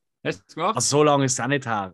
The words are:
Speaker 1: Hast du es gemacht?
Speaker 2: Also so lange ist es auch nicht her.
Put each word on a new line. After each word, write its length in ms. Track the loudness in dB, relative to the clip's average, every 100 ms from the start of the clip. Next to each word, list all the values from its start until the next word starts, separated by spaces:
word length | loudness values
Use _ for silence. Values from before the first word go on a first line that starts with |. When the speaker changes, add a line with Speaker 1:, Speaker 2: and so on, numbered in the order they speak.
| _ _
Speaker 1:
Hast 160 | -10 -10
du 40 | _
es 80 | -6
gemacht? 200 | -4 -2
Speaker 2:
Also 220 | 0 4
so 60 |
lange 220 | 4 4 2
ist 80 |
es 60 | -2
auch 60 | -2
nicht 180 | -2 -2
her. 280 | -4 -6